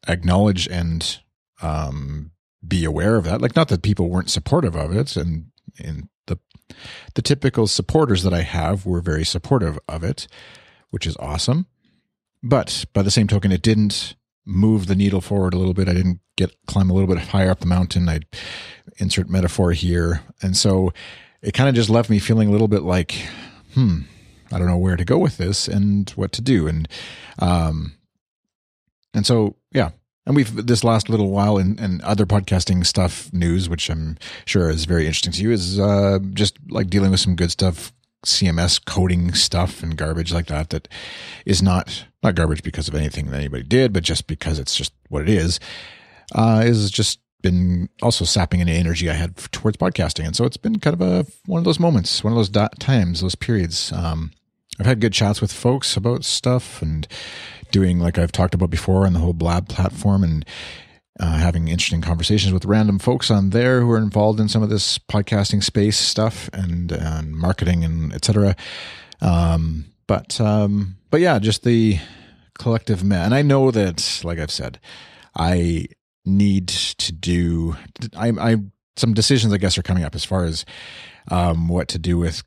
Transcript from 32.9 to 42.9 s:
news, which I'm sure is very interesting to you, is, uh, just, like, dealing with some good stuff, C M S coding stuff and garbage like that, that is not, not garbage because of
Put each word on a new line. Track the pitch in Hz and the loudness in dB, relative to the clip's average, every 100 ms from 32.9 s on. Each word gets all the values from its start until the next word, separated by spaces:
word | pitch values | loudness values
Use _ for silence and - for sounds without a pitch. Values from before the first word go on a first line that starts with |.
| - 90 - - | 0 0 -2 -6
news, | 90 85 87 90 | -2 0 0 -2
which | 82 - | -4 -4
I'm | 80 78 78 - - - | -6 -6 -10 -14 -16 -2
sure | 101 85 | 0 2
is | 80 80 | 0 0
very | 87 78 | 0 0
interesting | 78 - | -2 -2
to | 87 | -2
you, | 104 | 0
is, | 117 87 95 | 0 0 0
uh, | 98 101 101 98 98 | 2 4 4 2 0
just, | 95 104 - - | -2 -2 -2 -8
like, | 95 95 | -4 0
dealing | 98 95 | 2 4
with | 92 | 2
some | - 87 | 2 0
good | 87 | 0
stuff, | - 95 85 - _ _ _ - | 0 -2 -2 -10 _ _ _ -2
C | - 95 | 0 2
M | 82 | 2
S | 87 - | 0 0
coding | - - 92 90 87 80 | -2 0 2 2 0 0
stuff | - 87 85 - | 0 0 -2 -4
and | 82 78 | -8 -6
garbage | 78 80 82 | -4 -4 -2
like | 85 82 | -4 -2
that, | 76 80 | -4 -4
that | 80 - - - - - - - | -6 -10 -18 -16 -16 -18 -10 -2
is | 101 | 2
not, | 95 90 - - - _ | 4 2 -2 -10 -16 _
not | 117 | -2
garbage | 85 82 76 | 2 0 0
because | - 78 | -6 -6
of | 76 | -4